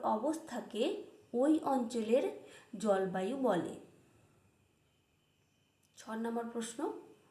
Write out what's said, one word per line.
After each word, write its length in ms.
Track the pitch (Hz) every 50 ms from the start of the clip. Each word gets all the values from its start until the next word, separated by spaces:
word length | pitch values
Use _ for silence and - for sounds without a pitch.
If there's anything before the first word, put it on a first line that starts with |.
অবস্থাকে 1000 | - 220 220 214 233 302 311 320 - - 240 - - - - 208 247 349 415 - - - - - - _ -
ওই 240 | 240 262 302 311 320
অঞ্চলের 800 | - 285 269 254 233 226 - 233 214 208 233 277 359 392 - - - - - - - - - 190
জলবায়ু 580 | 190 214 190 190 190 185 180 190 185 202 269
বলে। 380 | 277 262 226 185 170 - - - - - - - - _ _ _ _ _ _ _ _ _ _ _ _ _ _ _ _ _ _ _ _ _ _ _ _ _ _ _ _ _ _ _ _ _ _ _ _ _ _ _
ছ 120 | - - 214
নম্বর 400 | 220 220 226 233 226 233 233 233
প্রশ্ন, 440 | - 240 226 - - - 311 415 - - - - - - _ _